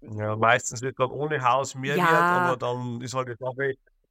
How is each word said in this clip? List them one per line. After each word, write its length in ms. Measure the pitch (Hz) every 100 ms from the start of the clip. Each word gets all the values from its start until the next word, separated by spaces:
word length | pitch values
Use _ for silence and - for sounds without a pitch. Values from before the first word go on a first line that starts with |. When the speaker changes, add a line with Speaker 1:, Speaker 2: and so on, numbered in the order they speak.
| 110
Speaker 1:
Ja, 300 | 104 107 110
meistens 460 | 113 120 - 117
wird 160 | 131 -
dann 100 | 127
ohne 320 | 123 151 147
Haus 320 | 127 131 131
mehr 260 | 135 135 147
Speaker 2:
Ja. 20 |
Speaker 1:
wert, 280 | 170 170 175
aber 260 | 180 175 165
dann 420 | 123 123 123 120
ist 140 | 127
halt 140 | 131 123
die 80 | 113
Sache, 360 | 127 127 139 131 _ _ -